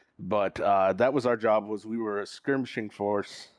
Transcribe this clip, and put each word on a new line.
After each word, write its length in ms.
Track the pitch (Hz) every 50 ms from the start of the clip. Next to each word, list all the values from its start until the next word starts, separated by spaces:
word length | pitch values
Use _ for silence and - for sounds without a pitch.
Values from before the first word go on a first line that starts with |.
| _ _ _ -
But, 400 | 90 90 107 104 98 95 - -
uh, 340 | - 95 101 98 95 95 95
that 200 | 92 117 131 139
was 120 | 147 120
our 120 | 123 120 110
job, 280 | 107 113 107 107 104
was 200 | 104 107 101 92
we 120 | 110 113 117
were 220 | 113 107 101 101
a 60 | 101 -
skirmishing 640 | - - - 139 139 135 127 120 - - 110 104
force, 580 | - - 101 101 104 101 95 - - - - - _